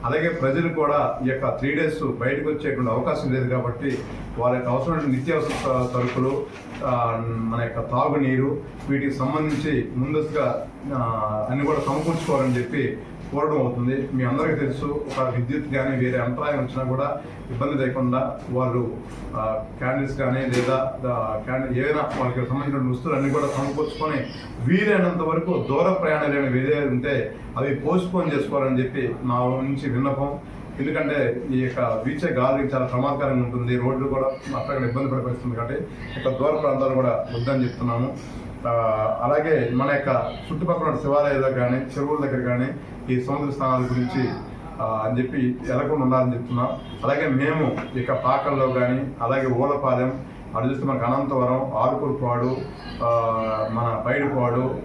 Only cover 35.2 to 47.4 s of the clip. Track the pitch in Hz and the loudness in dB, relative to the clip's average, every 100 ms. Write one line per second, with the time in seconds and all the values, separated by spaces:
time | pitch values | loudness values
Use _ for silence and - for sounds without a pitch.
35.2 | 120 120 123 113 117 143 - - - 135 | -2 -4 -4 -4 -4 -4 -6 -8 -8 -2
36.2 | 131 - 147 151 147 131 135 131 127 113 | -2 2 2 2 2 2 2 2 2 0
37.2 | - 120 120 131 123 - 123 117 127 - | -2 -2 0 2 0 0 -2 0 0 -2
38.2 | - - - - 120 117 113 107 107 - | -10 -12 -12 -6 0 2 2 2 2 2
39.2 | 123 151 156 147 117 123 143 143 - 123 | 2 2 4 4 4 2 2 2 2 0
40.2 | - - - 160 175 175 165 151 139 143 | 0 -6 -6 -4 0 2 2 0 2 4
41.2 | 143 135 131 127 123 127 - 143 143 151 | 4 2 2 2 2 2 -2 -4 0 0
42.2 | 139 127 123 123 131 - - - - 127 | 0 0 0 0 0 -4 -10 -12 -2 0
43.2 | 127 143 143 135 135 127 123 123 120 139 | 0 -2 -2 -2 0 2 2 0 0 0
44.2 | 123 - - - - - 110 110 107 120 | 0 -2 -8 -12 -12 -6 -2 0 0 0
45.2 | 127 139 123 123 - 123 151 151 127 127 | 0 2 0 0 -2 0 2 2 4 4
46.2 | 127 117 120 123 123 - - - 127 147 | 4 0 -2 0 0 -2 -8 -4 0 2
47.2 | 156 131 | 2 2